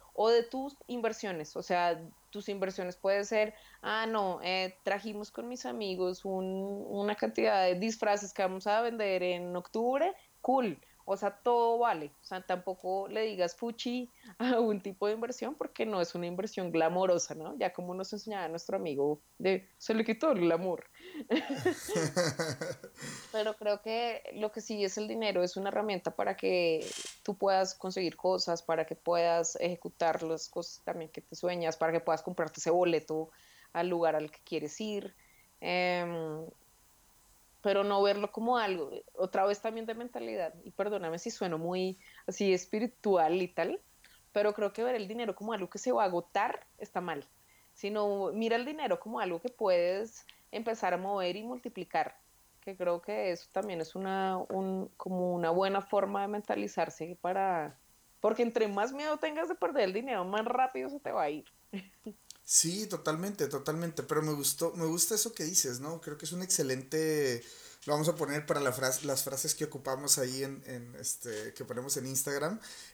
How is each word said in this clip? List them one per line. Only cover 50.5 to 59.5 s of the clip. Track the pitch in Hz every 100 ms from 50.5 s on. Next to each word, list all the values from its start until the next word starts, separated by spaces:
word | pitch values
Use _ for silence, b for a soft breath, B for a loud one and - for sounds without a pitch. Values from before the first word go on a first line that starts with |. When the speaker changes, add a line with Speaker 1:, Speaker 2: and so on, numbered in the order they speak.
Speaker 1:
empezar | 208 226 220 185
a | 180
mover | 190 202 180 185
y |
multiplicar, | 226 254 240 202 175 165 151 - _ _ _ _
que | - 185
creo | 180 175
que | 170 214 196
eso | 170 -
también | 190 202 175
es | 160 185
una, | 190 190 190 185
un, | - 190 190 190 190 -
como | - 185 180
una | 175 165
buena | 175 190 196
forma | 190 202 196 202
de | 196
mentalizarse | 208 208 202 202 - 160 - 160 180
para, | 175 190 190 175 147 - _ _ _ _
porque | 208 226
entre | 240 233 214
más | 196 233
miedo | 269 302 302
tengas | 311 302
de | 349